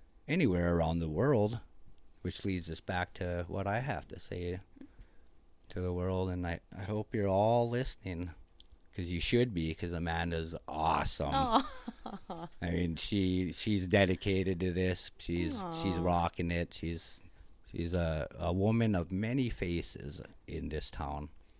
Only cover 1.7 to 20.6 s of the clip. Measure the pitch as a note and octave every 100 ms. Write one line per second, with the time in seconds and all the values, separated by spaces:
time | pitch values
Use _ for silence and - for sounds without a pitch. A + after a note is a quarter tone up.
1.7 | - - - - - F2+ - G2+ F#2 E2
2.7 | E2 - F2+ F2+ - F2+ F2 F2 F#2 G2
3.7 | A2 C3+ F2+ - - - F#2+ F2 F2+ -
4.7 | - - - - - - - - - -
5.7 | F2+ F2+ F2+ F#2 F#2 F#2 F2+ E2+ E2+ -
6.7 | - G2 G#2 G#2+ A2+ G2+ F#2+ A2 A#2+ A#2+
7.7 | A#2+ C3+ - F#2+ E2+ F2 E2 - - -
8.7 | - - - F2 F2 - A#2+ B2 F2 D#2+
9.7 | D#2+ F2 E2+ E2+ E2 E2+ E2 E2 E2+ -
10.7 | D2 D#2+ D#2 D2+ - C#2+ C4+ C4 A3+ C4
11.7 | - - - - G3 - E3+ E3+ - F2
12.7 | F2 F2 D#2 - G#2 F#2 F#2 F2+ D2+ A2
13.7 | G2+ F2+ G2+ F#2+ F#2 G2+ F#2+ F#2 F2 F#2
14.7 | F2 F#2 F2+ - - - E2+ E2+ - -
15.7 | - G2 E2+ F2 F2 E2+ - E2+ E2+ E2+
16.7 | - E2 E2 - - - - - - -
17.7 | - E2+ F2+ E2 D#2 - - F2 F#2 G#2
18.7 | A2+ A2+ F#2+ E2 F#2+ A2 C3 B2 - F2+
19.7 | E2+ - - C#2+ - - - - D#2